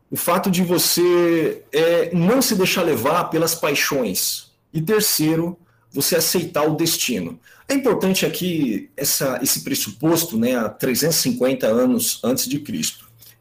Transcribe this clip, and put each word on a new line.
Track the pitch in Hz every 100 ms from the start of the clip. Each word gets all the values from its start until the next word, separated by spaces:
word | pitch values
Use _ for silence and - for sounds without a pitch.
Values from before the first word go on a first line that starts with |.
| _
o | 139
fato | - 175 190
de | 175
você, | 180 175 - - 175 175 170 165 147 - -
é, | 147 165 170 165
não | 175 175 254
se | - 202
deixar | 185 -
levar | 170 127 123 175 165
pelas | 160 160
paixões. | - 165 143 - 139 113 92 - - - _ _
E | 160
terceiro, | 160 214 208 - 156 160 170 180 _ _ _
você | - - 170
aceitar | 160 190 165 147
o | 151 156
destino. | 165 - - 101 82 80 - - -
É | 277
importante | 254 185 190 185 -
aqui | - 180 160 135 98 - -
essa, | 143 - 139 -
esse | - -
pressuposto, | 143 135 - 98 160 165 - 113
né, | 120 123
há | 107
trezentos | - 143 120 156 160
e |
cinquenta | 131 120 127 131 120
anos | 113 127 117 113 -
antes | 113 131 123
de | 143
Cristo. | 147 92 76 - - _ - _